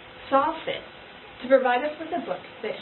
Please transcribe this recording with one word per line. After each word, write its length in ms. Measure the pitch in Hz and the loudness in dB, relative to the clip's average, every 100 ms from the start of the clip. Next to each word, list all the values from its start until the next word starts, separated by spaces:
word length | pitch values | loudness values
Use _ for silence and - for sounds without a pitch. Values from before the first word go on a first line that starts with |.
| - - - | -18 -16 2
saw 240 | 269 302 320 | 4 4 0
fit 200 | - - - - - - - - | -4 -6 -8 -16 -18 -18 -18 -6
to 60 | 254 | 6
provide 360 | 262 247 247 | 6 8 2
us 80 | 302 302 | 2 -4
with 80 | 320 | -6
a 120 | 349 - | -4 -4
book 140 | - - - | -6 -8 -8
that 100 | 214 - | -6 -6